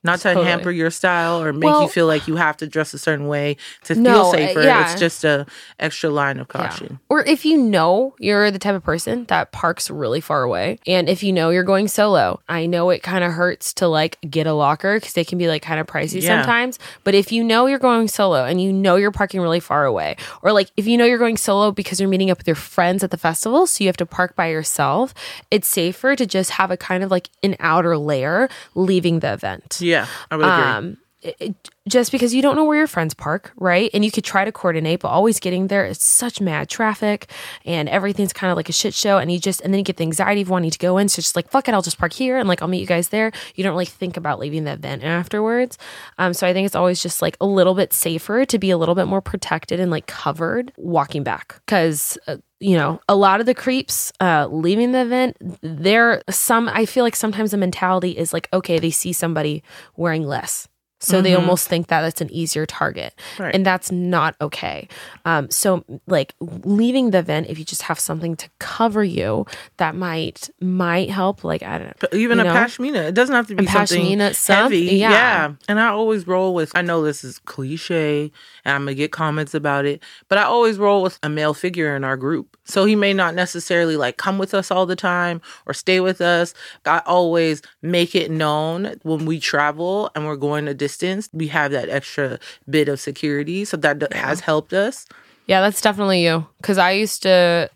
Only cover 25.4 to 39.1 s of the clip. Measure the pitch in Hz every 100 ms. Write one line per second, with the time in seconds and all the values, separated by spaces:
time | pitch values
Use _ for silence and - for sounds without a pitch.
25.4 | _ 214 - - 170 185 254 277 220 190
26.4 | 185 - 190 185 - 185 190 185 - _
27.4 | 196 - 160 160 170 160 147 139 135 180
28.4 | 262 - - - 185 185 175 165 139 101
29.4 | 101 95 _ - 175 160 110 - - 156
30.4 | 180 175 139 110 165 208 _ _ - -
31.4 | 226 190 - _ - 247 240 262 240 247
32.4 | 285 285 311 302 311 - 160 - 147 170
33.4 | - - 185 175 226 202 208 214 - 196
34.4 | 202 - 180 160 156 175 - 170 214 214
35.4 | 185 180 190 202 98 175 - - 240 -
36.4 | 190 151 151 - 220 208 208 208 - -
37.4 | - - - 165 151 196 196 196 196 -
38.4 | 190 170 160 - 202 - 208